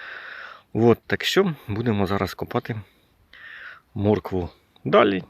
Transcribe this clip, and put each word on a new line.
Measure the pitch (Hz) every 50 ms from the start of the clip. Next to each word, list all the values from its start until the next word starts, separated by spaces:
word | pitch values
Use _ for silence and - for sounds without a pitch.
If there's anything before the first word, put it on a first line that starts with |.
| - - - - - - - - - - - - _ _ -
От, | 113 113 117 113 - _
так | - 104 - -
що | - - 180 196 190 156 - - -
будемо | 104 101 120 123 107 101 101
зараз | 85 101 101 101 95 -
копати | - 101 - - 120 - - 120 107 98 - _ _ _ _ _ _ _ _ - - - - - - - - - - _ _ _
моркву | 104 98 101 107 95 - - 98 92 87 82 - _ _ _ _ _ -
далі. | 127 - 233 113 104 98 92 -